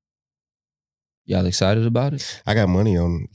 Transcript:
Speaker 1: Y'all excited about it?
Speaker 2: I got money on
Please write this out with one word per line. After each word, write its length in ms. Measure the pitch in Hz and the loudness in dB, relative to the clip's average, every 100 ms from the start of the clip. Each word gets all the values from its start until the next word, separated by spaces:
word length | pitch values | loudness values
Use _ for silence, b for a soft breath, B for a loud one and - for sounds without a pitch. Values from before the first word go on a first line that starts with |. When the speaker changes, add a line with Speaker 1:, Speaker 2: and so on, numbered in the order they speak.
| _ _ _ _ _ _ _ _ _ _ _ _ - | _ _ _ _ _ _ _ _ _ _ _ _ -4
Speaker 1:
Y'all 200 | 92 90 | -2 -2
excited 400 | 90 95 110 117 | 0 0 0 0
about 280 | 117 139 | 0 -2
it? 280 | 143 - - - | -4 -8 -8 -2
Speaker 2:
I 80 | |
got 160 | 110 98 | 2 2
money 280 | 92 107 90 | 2 2 2
on 300 | 85 87 - | 0 -2 -6